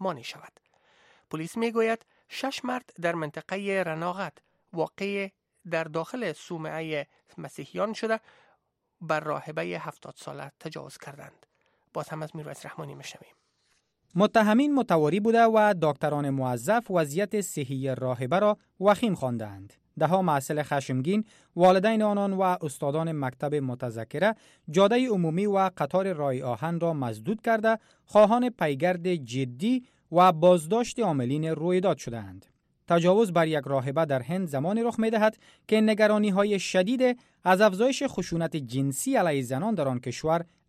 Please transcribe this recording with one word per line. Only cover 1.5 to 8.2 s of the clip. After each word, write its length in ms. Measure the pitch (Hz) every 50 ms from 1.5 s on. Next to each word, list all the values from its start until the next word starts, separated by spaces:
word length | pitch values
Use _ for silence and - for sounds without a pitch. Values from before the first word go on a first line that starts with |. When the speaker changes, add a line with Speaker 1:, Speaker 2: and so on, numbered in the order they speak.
| -
Speaker 1:
می‌گوید 500 | 233 226 233 220 233 220 226 226 226 _ _ _ _ _ _
شش 360 | - - - 262 269 - -
مرد 280 | 247 247 254 - - - - 165
در 120 | 170 170
منطقهٔ 680 | 170 156 151 - 160 - - 185 196 202 202 196 190 185
رناغت 560 | 170 160 160 165 196 202 190 196 160 - _ _ _ _ _ _ _ -
واقع 560 | 170 156 - - - 196 202 202 202 196 190 - _ _ _ _ _ - 180
در 140 | 165 160 160
داخل 480 | 160 151 165 165 - - 254 233 175 156
صومعهٔ 720 | - - - 175 160 160 156 156 160 160 160 156 147 143 - _ _ _ _ _ -
مسیحیان 540 | 160 139 - - 143 - - 180 190 214 214
شده 280 | - - 220 220 220